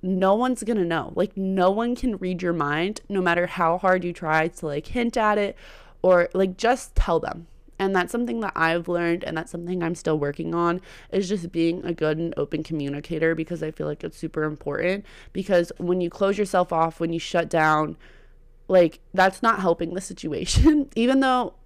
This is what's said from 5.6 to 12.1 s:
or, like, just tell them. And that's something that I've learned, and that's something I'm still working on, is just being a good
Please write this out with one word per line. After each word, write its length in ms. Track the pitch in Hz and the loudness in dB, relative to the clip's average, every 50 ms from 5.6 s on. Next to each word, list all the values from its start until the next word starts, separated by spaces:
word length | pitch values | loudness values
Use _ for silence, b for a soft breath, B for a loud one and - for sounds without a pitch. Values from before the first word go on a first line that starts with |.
| B B B B B B B B - | B B B B B B B B 4
or, 260 | 185 180 175 170 - - | 6 6 6 4 2 2
like, 200 | 185 190 190 180 | 0 0 0 -2
just 400 | - - 233 269 254 - - - | 0 2 2 2 2 -2 -2 2
tell 240 | - - - 170 160 | 2 2 4 2 0
them. 280 | - - - 170 170 - - - - - - - | 0 -4 -10 -10 -14 -20 -20 -20 -20 -16 -6 -2
And 160 | 196 196 196 | -2 2 2
that's 160 | 180 175 - | 0 0 0
something 280 | - 240 247 240 233 226 | -2 -4 -2 -2 -4 -4
that 120 | 214 190 - | -4 -4 -2
I've 320 | - 160 165 165 175 170 | 0 0 2 2 0 0
learned, 360 | 175 175 170 170 170 170 180 - | -2 -2 0 0 0 0 -2 -2
and 120 | - 160 | -6 -6
that's 160 | 156 - - | -6 -8 -8
something 300 | - 175 170 175 185 180 | -10 -10 -6 -6 -4 -2
I'm 140 | 170 165 175 | -2 -4 -4
still 220 | - - 160 156 | -4 -2 -2 0
working 360 | 156 147 143 143 - 160 165 165 | 0 -2 -4 -4 -6 -6 -4 -2
on, 260 | 170 170 170 170 185 B B B B B B | 0 0 0 -2 -4 B B B B B B
is 160 | - 190 196 | -2 -2 -2
just 240 | 175 214 185 170 170 | -2 -4 -4 -6 -6
being 320 | - 170 165 165 170 185 - | -2 0 0 0 0 -2 -4
a 80 | - | -6
good 260 | 170 - 160 156 | -4 -2 0 -2